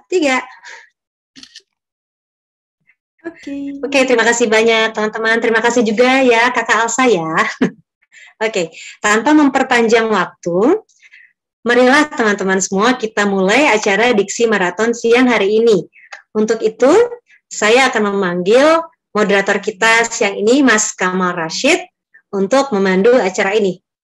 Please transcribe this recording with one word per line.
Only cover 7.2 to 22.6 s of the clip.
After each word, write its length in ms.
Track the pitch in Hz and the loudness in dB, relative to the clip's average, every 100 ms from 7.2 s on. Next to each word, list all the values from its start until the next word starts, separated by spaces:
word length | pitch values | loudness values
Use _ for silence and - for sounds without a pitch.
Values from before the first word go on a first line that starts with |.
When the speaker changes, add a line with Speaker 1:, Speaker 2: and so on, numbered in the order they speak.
| 160 165 220 - - - _ | 0 -4 -4 -2 -4 -4 _
Speaker 1:
<laughs> 560 | _ _ - - _ 220 | _ _ -20 -20 _ -4
Oke, 240 | 202 165 - - - | -4 -6 -10 -20 -6
tanpa 320 | 208 214 294 | 0 0 4
memperpanjang 720 | 302 277 269 269 240 226 233 220 | 4 4 0 0 2 2 2 2
waktu, 800 | 202 170 - 175 175 240 427 - _ _ - _ _ _ _ 233 | -2 -4 -8 -4 0 2 0 -4 _ _ -20 _ _ _ _ -2
marilah 400 | 240 254 285 302 | 2 4 4 0
teman-teman 540 | 277 220 202 190 190 | -2 -2 -2 -2 -2
semua 320 | 190 196 233 | -2 0 0
kita 320 | 254 214 - 202 | -2 -4 -2 -2
mulai 420 | 196 190 233 294 | 0 0 2 2
acara 460 | 214 214 196 240 | 0 0 0 0
Diksi 320 | 208 190 - 226 | 0 -2 -2 -2
Marathon 480 | 208 180 175 226 | 0 -2 -2 -4
siang 320 | 233 233 240 254 | -2 0 2 2
hari 320 | 220 196 220 | 2 0 2
ini. 260 | 233 196 151 - - - _ | 2 2 -2 -18 -20 -20 _
Untuk 300 | 214 220 220 | -4 -2 -2
itu, 260 | 214 - 254 381 480 - _ _ _ | -4 0 4 4 2 -4 _ _ _
saya 400 | - 214 240 254 | -4 0 2 2
akan 240 | 233 208 | 0 -2
memanggil 680 | 196 185 180 180 240 302 330 320 _ _ | -2 -4 -2 2 4 4 2 -2 _ _
moderator 460 | 208 202 196 196 202 | -4 0 0 0 -4
kita 480 | 208 - 220 226 233 | -4 -2 0 0 -2
siang 320 | - 202 196 | -4 -4 -2
ini, 240 | 208 262 | 0 2
Mas 300 | 262 214 - | 2 2 -2
Kamal 400 | - 185 185 180 | -4 -4 -2 -2
Rashid, 480 | 175 160 - 269 359 359 _ _ _ _ | -4 -8 -4 -2 -2 -4 _ _ _ _
untuk 400 | 202 190 269 | -6 0 0